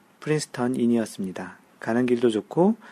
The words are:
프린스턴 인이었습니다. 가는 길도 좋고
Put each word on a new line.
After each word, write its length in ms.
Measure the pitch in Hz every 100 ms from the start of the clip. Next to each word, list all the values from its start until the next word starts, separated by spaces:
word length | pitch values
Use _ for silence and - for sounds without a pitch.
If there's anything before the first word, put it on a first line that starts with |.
| _ -
프린스턴 560 | 151 151 - - 123 131
인이었습니다. 840 | 120 117 107 - 95 90 92 - _ -
가는 260 | - 117 123
길도 240 | 120 120
좋고 460 | 107 - 156 190 226 -